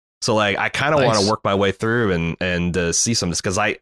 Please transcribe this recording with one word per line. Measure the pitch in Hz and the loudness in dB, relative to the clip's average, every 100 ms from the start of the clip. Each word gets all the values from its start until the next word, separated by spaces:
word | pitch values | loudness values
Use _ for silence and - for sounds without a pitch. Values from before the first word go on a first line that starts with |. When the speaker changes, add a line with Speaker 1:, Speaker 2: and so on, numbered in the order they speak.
| _ _ | _ _
Speaker 1:
So, | - | -2
like, | 107 104 101 | 0 0 0
I | 110 | -2
kinda | - 139 156 | -2 0 2
wanna | 123 107 | 2 2
Speaker 2:
Nice. | 101 | 2
Speaker 1:
work | 107 | 0
my | 104 | 0
way | 98 98 | 2 0
through | - 110 120 110 | 0 -2 0 2
and, | 87 82 - | 0 -2 -4
and, | 90 87 87 87 | -2 0 0 0
uh, | 85 | 0
see | 82 - | 0 0
some, | - 90 | 0 -2
'cause | 80 104 98 | -2 -2 -2
I, | 107 - | -2 -4